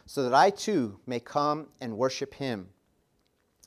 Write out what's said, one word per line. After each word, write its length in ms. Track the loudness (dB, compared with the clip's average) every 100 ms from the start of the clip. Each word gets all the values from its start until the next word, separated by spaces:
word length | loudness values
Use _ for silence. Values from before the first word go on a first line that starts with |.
| -8
so 160 | -4
that 140 | 4 6
I 160 | 6
too 480 | 4 -2 0 -2 -6 -8
may 120 | -8
come 520 | -4 -2 0 -2 -6 -12
and 160 | -10 -2
worship 380 | -2 -2 -8 -6
him.' 340 | -6 -6 -8 _ _ _ _ _ _ _ _ _